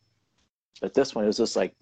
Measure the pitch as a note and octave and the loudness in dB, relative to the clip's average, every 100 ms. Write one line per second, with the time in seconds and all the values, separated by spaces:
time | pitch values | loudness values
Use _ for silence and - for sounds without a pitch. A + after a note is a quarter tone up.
0 | _ _ _ _ _ _ _ - - - | _ _ _ _ _ _ _ -12 -2 0
1 | C3+ A#2 G#2+ G2+ A2 - F#2+ - | 0 0 0 0 0 0 -2 -4